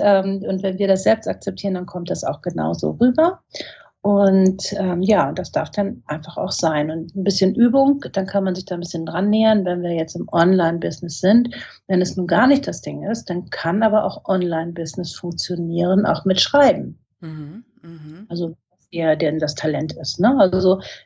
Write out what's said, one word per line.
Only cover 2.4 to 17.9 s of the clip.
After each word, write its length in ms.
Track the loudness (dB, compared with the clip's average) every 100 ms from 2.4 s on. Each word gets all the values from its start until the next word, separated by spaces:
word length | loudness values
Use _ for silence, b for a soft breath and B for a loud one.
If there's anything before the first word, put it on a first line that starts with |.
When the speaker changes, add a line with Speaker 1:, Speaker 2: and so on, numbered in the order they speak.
Speaker 1:
genauso 500 | -6 -4 -2 -2 -4 2
rüber. 400 | 2 4 2 0 _ B B B B _
Und, 720 | 0 4 4 6 4 2 -4 -4
ähm, 240 | -2 0
ja, 300 | 2 2 2
das 180 | -2 -4
darf 200 | -4 -4
dann 320 | -4 -4 -6 -10
einfach 300 | -10 -10 -8
auch 160 | -6
sein. 400 | -2 -2 0 -2
Und 240 | -4 -8 -4
ein 80 |
bisschen 320 | -2 2 2 4
Übung, 480 | 4 6 4 2 -2
dann 140 | -6 -4
kann 180 | -2
man 100 | -2
sich 100 | -4
da 120 | -6 -8
ein 40 |
bisschen 240 | -6 -6
dran 260 | -6 -2 0
nähern, 340 | 4 4 4
wenn 180 | 2 -2
wir 80 | -2
jetzt 200 | -2 -4
im 140 | -6 -2
Online-Business 880 | 2 4 4 2 0 -4 -6 -10 -2
sind. 340 | 4 4 4 B B B -2
Wenn 120 | 0
es 160 | 0 -2
nun 120 | 0
gar 180 | 4 4
nicht 220 | 4 0
das 140 | -6
Ding 200 | -8 -8
ist, 260 | -6 -6 -4
dann 220 | -6 -6
kann 320 | -6 -2 0
aber 220 | 2 2
auch 220 | 0 -4 -4
Online-Business 920 | -2 0 -2 -4 -6 -8 -8 -10 -8
funktionieren, 920 | -10 -8 -6 -6 -4 -2 2 2 2
auch 180 | 0
mit 160 | 0 0
Schreiben. 600 | 2 4 4 2 -4 -14 _ _
Speaker 2:
Mhm, 460 | -14 -12 -12 -14 -20 _
mhm. 440 | -20